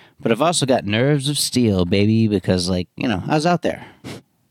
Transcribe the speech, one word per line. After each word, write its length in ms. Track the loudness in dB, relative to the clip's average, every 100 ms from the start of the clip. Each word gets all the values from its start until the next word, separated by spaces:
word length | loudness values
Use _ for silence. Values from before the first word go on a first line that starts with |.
| -20 -6
But 120 | -2
I've 100 | 2
also 240 | 2 0 2
got 200 | 0 0
nerves 420 | 0 2 0 -2
of 100 | -4
steel, 460 | -2 0 2 2 2
baby, 420 | 2 4 2 2
because, 400 | 2 2 0 0
like, 180 | -4 -4 -6
you 120 | -4
know, 120 | -4 -2
I 80 | -2
was 100 | 0
out 160 | 0
there 240 | -2 -6 -12 -18 -16 -16 -20 _ _